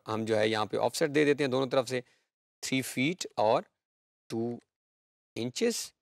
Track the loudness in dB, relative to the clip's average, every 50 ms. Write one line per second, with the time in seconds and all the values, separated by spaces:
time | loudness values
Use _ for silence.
0 | -4 -4 -4 -4 0 0 2 2 2 2 2 0 -2 -2 -2 0 0 -2 0 0
1 | -2 2 2 4 4 4 4 2 0 0 0 0 0 0 0 0 0 0 -4 -6
2 | -6 _ _ _ _ _ _ _ _ _ _ _ -6 -2 -2 -2 -2 -2 -2 -2
3 | 0 0 -2 -4 -8 -8 -2 0 2 4 2 2 0 -4 _ _ _ _ _ _
4 | _ _ _ _ _ -8 -6 -6 -4 -6 -8 -10 -14 _ _ _ _ _ _ _
5 | _ _ _ _ _ _ _ -8 -8 -6 -2 -2 0 0 0 -2 -8 -12 -16 _